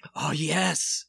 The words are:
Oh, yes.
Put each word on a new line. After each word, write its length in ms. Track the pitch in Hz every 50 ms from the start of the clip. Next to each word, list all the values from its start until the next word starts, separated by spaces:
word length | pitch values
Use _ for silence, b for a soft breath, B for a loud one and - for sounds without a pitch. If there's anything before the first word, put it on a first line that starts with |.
| - - -
Oh, 160 | - 147 151
yes. 760 | 151 151 160 156 165 185 185 185 160 - - - - - -